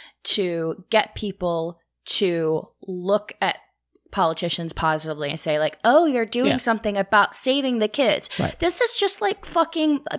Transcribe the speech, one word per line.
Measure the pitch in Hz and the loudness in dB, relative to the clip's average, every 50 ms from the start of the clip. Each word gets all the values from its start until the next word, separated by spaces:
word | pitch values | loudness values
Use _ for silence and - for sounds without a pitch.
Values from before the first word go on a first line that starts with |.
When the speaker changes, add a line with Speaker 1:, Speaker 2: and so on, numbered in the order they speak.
| - - _ _ | -20 -20 _ _
Speaker 1:
to | - - - 208 185 175 170 170 165 160 156 - 175 - | 0 0 2 2 0 -2 -2 -2 -2 -4 -6 -6 -4 0
get | - 214 - - - | 0 0 0 0 -4
people | - 214 202 185 - 180 175 170 165 165 170 175 _ _ _ _ _ - | -8 -6 -6 -6 -4 -4 -4 -2 -2 -4 -6 -8 _ _ _ _ _ -6
to | - - - 208 180 170 165 160 156 160 151 - - _ _ | -4 -2 0 0 0 0 0 0 0 0 -2 -4 -8 _ _
look | - - 185 180 175 190 202 208 - - - - | -12 -10 -10 -6 -2 0 0 0 0 -4 -8 -4
at | 196 180 - - _ _ _ _ _ _ _ _ _ _ | -4 -4 -4 -4 _ _ _ _ _ _ _ _ _ _
politicians | - 202 180 160 165 - 175 170 - - 165 165 - | -2 0 0 0 0 -2 -4 -4 -4 -4 -6 -6 -4
positively | - 165 156 156 151 156 156 151 147 147 143 | -2 0 0 0 -2 -2 -6 -6 -6 -6 -4
and | 151 156 | -4 -4
say, | - 165 151 151 | -2 -2 0 0
like, | 156 151 - - - | 0 -2 -2 0 2
"Oh, | 226 262 320 349 311 | 4 6 6 6 4
they're | 254 240 226 | 2 0 -2
doing | 214 - 240 254 - | -2 0 0 2 2
Speaker 2:
Yeah. | - - | 2 2
Speaker 1:
something | - 240 226 214 - 214 202 196 | 2 0 0 0 -2 -2 -2 -2
about | 196 - 220 208 196 - - | 0 4 4 4 4 4 0
saving | - - 254 269 285 269 262 247 226 | -2 0 0 0 0 0 0 0 0
the | 214 214 | 0 0
kids." | - - 262 214 - - - - - - | 0 0 2 2 2 0 -2 -4 -4 -4
Speaker 2:
Right. | - - - - | -4 -4 -2 -2
Speaker 1:
This | 339 349 - - | 0 0 2 2
is | 494 440 - | 2 0 2
just | - 403 392 - - | 2 2 2 2 0
like | 415 392 - - - | 0 -2 -4 -4 -8
fucking | - - 339 330 311 - 330 311 302 294 285 - - - | -2 0 0 0 0 0 0 2 2 2 0 -2 -6 -10